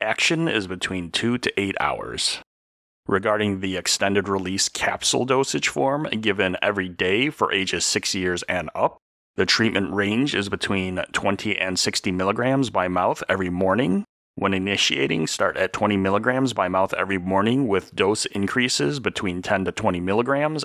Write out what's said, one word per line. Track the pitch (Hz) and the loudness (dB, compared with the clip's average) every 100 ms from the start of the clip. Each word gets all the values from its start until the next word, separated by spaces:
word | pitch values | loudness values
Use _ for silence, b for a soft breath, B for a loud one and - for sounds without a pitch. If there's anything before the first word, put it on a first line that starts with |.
action | 107 110 - 165 165 | -2 0 0 2 0
is | 107 92 | 0 -2
between | 92 - 92 85 | -4 -4 -4 -4
two | - 117 123 | -2 0 0
to | - - | 0 0
eight | 98 - | -2 0
hours. | 73 58 - - - - - _ _ _ _ _ - | -2 -2 -6 -4 -4 -4 -10 _ _ _ _ _ -2
Regarding | 95 107 107 104 95 | 0 2 2 2 0
the | 95 92 | -2 -2
extended | - - 98 98 98 | -2 0 2 2 2
release | 98 92 95 - | 0 -2 -2 -2
capsule | - - - - 123 | -2 -4 -2 0 0
dosage | 123 131 139 147 - | 2 2 2 -2 -2
form | 143 135 139 - 110 | 0 0 0 -2 -4
given | 110 98 92 90 | -4 -2 -2 0
every | 101 101 92 | 0 0 -4
day | 85 92 104 147 | -2 0 2 0
for | - 104 | 0 0
ages | 98 95 87 - | 0 0 -2 0
six | 110 - | -2 -2
years | 98 90 87 | -2 0 -2
and | - 90 78 87 | -2 -4 -4 -2
up, | 123 - _ _ _ - | -2 -2 _ _ _ -2
the | 92 | 2
treatment | - 110 92 92 | 2 2 2 0
range | 98 101 110 143 98 | 0 0 0 0 0
is | 101 | -2
between | 98 - 98 92 90 - | -4 -2 -2 -2 -4 -4
twenty | - 101 98 107 98 | -2 0 0 0 0
and | 92 92 | 0 0
sixty | 107 - 104 | 0 0 0
milligrams | 92 95 113 123 135 117 | 0 2 2 2 2 2
by | 104 90 | 0 0
mouth | 90 101 156 - | 2 0 0 -2
every | 95 90 | 0 0
morning. | 90 95 101 156 202 - _ _ - | 0 2 2 2 0 -2 _ _ -4
When | 98 | 0
initiating, | 190 101 98 - 139 135 - 80 | 0 0 0 2 2 0 0 -2
start | - 95 - | 0 0 0
at | 95 | -2
twenty | - 104 101 | 0 2 2
milligrams | 95 104 120 131 131 | 2 2 0 0 0
by | 107 92 | 0 2
mouth | 95 98 | 2 2
every | - 95 95 | 0 0 -2
morning, | 90 95 107 131 127 | 0 2 4 2 2
with | 95 - | 0 0
dose | - 98 107 - | 0 2 2 -2
increases | 101 98 127 123 - 143 143 | -2 -2 0 0 2 0 -2
between | 101 - 98 90 | -4 -2 -4 -4
ten | - 98 92 | 0 0 0
to | |
twenty | - 104 87 | -2 0 0
milligrams | 92 104 123 143 151 156 | 0 0 2 0 0 -2